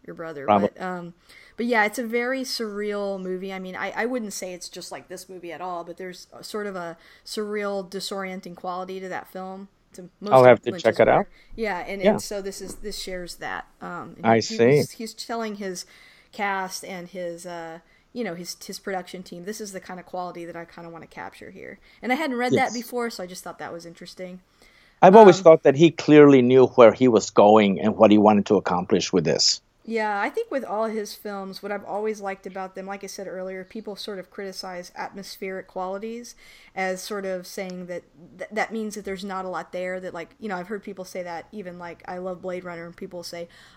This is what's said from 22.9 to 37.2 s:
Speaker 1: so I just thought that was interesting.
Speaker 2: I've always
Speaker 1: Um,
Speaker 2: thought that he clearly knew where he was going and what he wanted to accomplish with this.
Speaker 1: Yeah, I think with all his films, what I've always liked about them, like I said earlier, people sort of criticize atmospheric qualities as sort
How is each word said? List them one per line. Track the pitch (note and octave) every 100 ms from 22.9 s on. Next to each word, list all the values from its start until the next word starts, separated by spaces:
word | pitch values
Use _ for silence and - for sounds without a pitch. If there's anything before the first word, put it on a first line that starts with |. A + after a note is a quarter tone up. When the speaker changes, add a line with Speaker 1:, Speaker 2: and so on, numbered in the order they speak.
| A#3+ A#3
Speaker 1:
so | -
I | F3+
just | F3+
thought | F3 -
that | C#3+
was | E3+ E3+
interesting. | E3+ F3 - F3+ F#3 _ _ _ _ _ -
Speaker 2:
I've | F3+ A3
always | G#3 F3+
Speaker 1:
Um, |
Speaker 2:
thought | E3+ D#3+
that | D3 C3+
he | E3
clearly | - - D3+ C#3+ C3+
knew | B2 C3 B2
where | - A2+
he | G#2 B2+
was | G#2+ -
going | - G#2 A2 G2+ F#2
and | G#2+ G2
what | G#2+
he | G#2
wanted | G#2 G#2 G2
to | G2
accomplish | - F2+ F#2 F2+ -
with | F#2 D#2
this. | - - - _ _ -
Speaker 1:
Yeah, | A3+ G#3+ G3+
I | A3
think | A4 A#4
with | C#4
all | A3 G#3 A3+
his | G#3+ G#3
films, | - G#3 G3 F#3+ F#3+
what | G3+
I've | G3+
always | G3+ G3 A3 G#3+
liked | G3 G3 F#3+
about | F#3+ F#3
them, | F#3+ F#3+
like | G3+
I | G3
said | - F#3
earlier, | F#3 F#3+ F#3+ F#3
people | A3 G#3+ G3
sort | - F#3+
of | F3
criticize | - G3 F#3+ F#3+ F3+ F3+ -
atmospheric | F#3+ G3 F#3+ - F#3+ F#3+ -
qualities | F#3 F#3 G3 A3+ A#3 A#3+ - - - -
as | F#3+ F#3 F#3
sort | - G#3